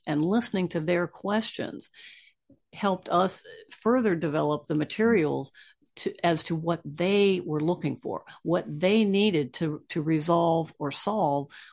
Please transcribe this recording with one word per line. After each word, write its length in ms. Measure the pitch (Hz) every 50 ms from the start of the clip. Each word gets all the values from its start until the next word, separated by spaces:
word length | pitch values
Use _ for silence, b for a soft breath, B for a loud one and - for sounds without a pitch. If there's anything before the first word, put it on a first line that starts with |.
| _
and 160 | - 151 147 151
listening 460 | 175 208 233 226 - - 190 185 170
to 100 | - 170
their 280 | 156 170 175 175 175
questions 800 | 165 - - - 196 208 220 220 - - - - - - - - - B B B B B B B B B _ _ _ - _ _ _
helped 380 | - - - 196 190 185 - -
us 340 | 175 175 185 190 - - - - - - - - - - -
further 320 | 220 247 262 233 208 175
develop 520 | 160 170 156 143 156 151 147 151 147 -
the 80 | - 156
materials 760 | 151 151 - - - 220 233 233 190 156 143 135 135 139 - b b b b b b _ _ _
to, 160 | - - 208 - - -
as 180 | 175 165 156 -
to 100 | - 170
what 260 | 160 160 165 170 156 -
they 580 | 151 143 151 175 190 202 202 202 196 190 - -
were 180 | - 151 151
looking 360 | 151 165 180 - - 143 -
for, 260 | - - - 92 - B B B B -
what 220 | 160 170 175 -
they 380 | - 151 151 175 185 208 226 220
needed 480 | 202 190 196 208 214 180 151 143 127 -
to, 280 | - 170 156 147 - - -
to 120 | - 170
resolve 720 | 147 156 160 156 151 170 170 170 170 165 165 165 165 - -
or 140 | - 151 143
solve 600 | 135 - - 202 214 214 180 147 143 143 143 B B B B B